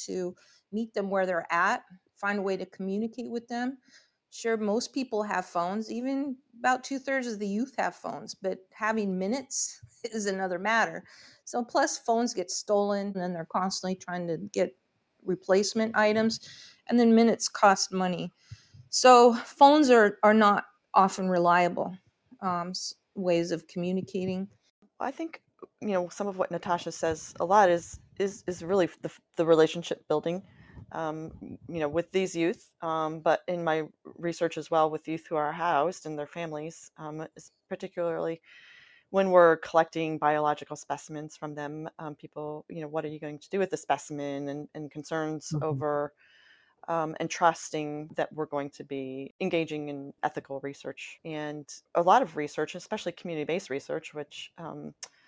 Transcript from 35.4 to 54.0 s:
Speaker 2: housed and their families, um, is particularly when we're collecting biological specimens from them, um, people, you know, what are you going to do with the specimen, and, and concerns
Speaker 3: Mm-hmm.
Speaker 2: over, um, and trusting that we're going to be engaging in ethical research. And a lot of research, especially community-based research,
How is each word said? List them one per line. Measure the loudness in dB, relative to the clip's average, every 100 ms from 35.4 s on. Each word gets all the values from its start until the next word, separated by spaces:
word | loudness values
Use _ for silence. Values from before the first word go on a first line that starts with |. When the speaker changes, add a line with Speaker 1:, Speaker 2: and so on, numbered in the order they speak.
| -2
Speaker 2:
housed | -2 0 2 0 -2 -10
and | -10
their | -10
families, | -10 -10 -8 -12 -14 -20 -16
um, | -14 -12 -12 -16
is | -20 _ _
particularly | -12 -10 -6 -4 -4 -4 -8 _ -20 -20 -20 -20 _ _
when | 0 6
we're | 8 10 8
collecting | 2 2 2 0 -4 0
biological | 2 4 2 -2 -6 -12
specimens | -8 -8 -8 -14 -14 -12
from | -12
them, | -8 -8 -8 -12 -12
um, | -14
people, | -14 -16 -12 -10 -10 -12
you | -12
know, | -8
what | -6
are | -6
you | -8
going | -10 -12
to | -6
do | -4
with | -2
the | -2
specimen, | -2 -2 -2 -8 -6 -6 -6
and, | -8 -10
and | -12 -12
concerns | -14 -8 -6 -4 -6 -6
Speaker 3:
Mm-hmm. | -4
Speaker 2:
over, | -4 -2 -2 -2 -4 -10 _ _ _ _ _ _ -6
um, | -4 -4 -4
and | -6
trusting | 2 2 2 -2 -6 -6 -8 -8 -6
that | -6
we're | -6 -6
going | -6 -6
to | -10
be | -12 -10 -8 -10 -14 -6
engaging | -2 -2 -2 -6 -8
in | -10 -14 -8
ethical | -6 -6 -10 -10
research. | -10 -10 -12 -14 -16 -16
And | -12 -10 -8 -10 -14 -18 _
a | 2
lot | 6 6
of | 4 -2
research, | -6 -4 -6
especially | -6 -10 -8 -8
community-based | -8 -8 -6 -4 -4 -4
research, | -8 -6 -8